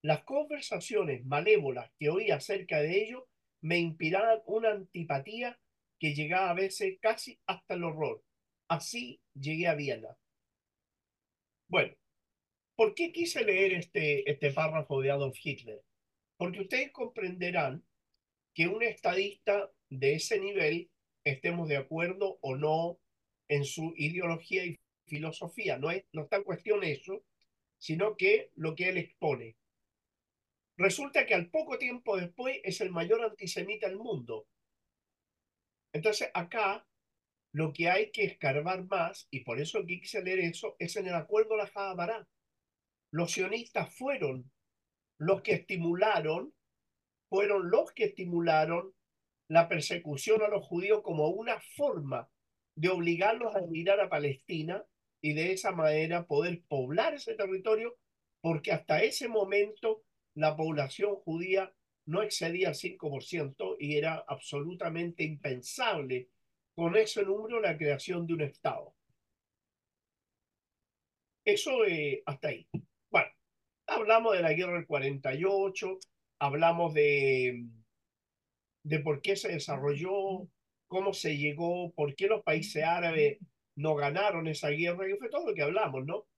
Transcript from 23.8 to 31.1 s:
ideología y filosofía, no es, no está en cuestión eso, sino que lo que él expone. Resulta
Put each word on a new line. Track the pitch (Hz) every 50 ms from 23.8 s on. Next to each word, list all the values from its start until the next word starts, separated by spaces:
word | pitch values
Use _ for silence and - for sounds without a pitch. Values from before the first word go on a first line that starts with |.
| 160 165 165
ideología | - 151 156 170 180 180 170 165 165 - - 190 190 -
y | 175 147 - _ _ _ _ _
filosofía, | _ 151 147 156 160 151 - - 170 - - 214 123 -
no | 131 139 160
es, | 175 190 - _
no | - 160 147
está | - -
en | 196 202
cuestión | - 180 - - 214 214 202 190
eso, | 160 143 - - 185 190 214 _ _ _ _ _ _ _ _ _ _ _
sino | _ - - 160 165 196 220 214
que | - 185 196 214 - - - _
lo | - 156 160 151
que | 156 180 185
él | 185
expone. | 175 160 - _ _ 175 156 135 117 117 113 - _ _ _ _ _ _ _ _ _ _ _ _ _ _ _ _ _ _ _ _ _ _ _ _
Resulta | - 180 196 185 - 277 277